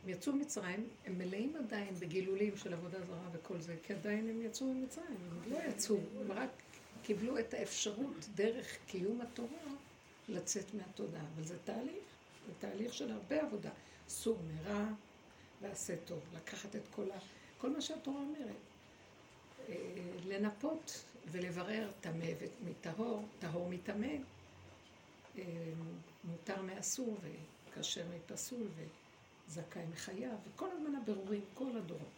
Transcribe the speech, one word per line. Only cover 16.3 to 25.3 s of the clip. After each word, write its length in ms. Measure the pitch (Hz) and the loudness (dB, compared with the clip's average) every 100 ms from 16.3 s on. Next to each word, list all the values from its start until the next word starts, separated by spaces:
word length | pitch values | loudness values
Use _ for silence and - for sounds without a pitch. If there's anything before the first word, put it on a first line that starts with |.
| 170 | -8
לקחת 400 | - 190 208 214 | -6 -6 -4 -4
את 60 | - - | -4 0
כל 160 | 190 | 0
ה-, 80 | 190 - - - - | 0 -8 -14 -16 -2
כל 120 | 254 | 2
מה 120 | 302 | 4
שהתורה 360 | - 311 - 277 | 2 0 0 0
אומרת. 360 | 277 302 233 208 - - - - - - - - - - 262 | 0 0 -2 -4 -10 -18 -18 -18 -18 -18 -18 -18 -18 -10 -4
אה, 60 | 175 180 180 180 180 180 | -2 -2 -4 -4 -4 0
לנפות 800 | 196 208 202 285 320 - - - - 170 | 4 4 4 2 2 -2 -8 -8 -12 -4
ולברר 600 | 175 180 175 180 220 208 196 | 0 0 2 2 2 2 -2
טמא 240 | 175 165 165 165 - - 180 | -2 0 2 0 -2 -4 -4
מטהור, 600 | - 170 170 233 214 214 - | -2 -2 2 2 2 0 -4
טהור 300 | 170 165 175 | 0 2 2
מטמא, 380 | 180 - 208 247 294 262 - - - - - - - - - - | 0 0 2 4 2 -2 -10 -16 -16 -16 -16 -18 -18 -18 -18 -10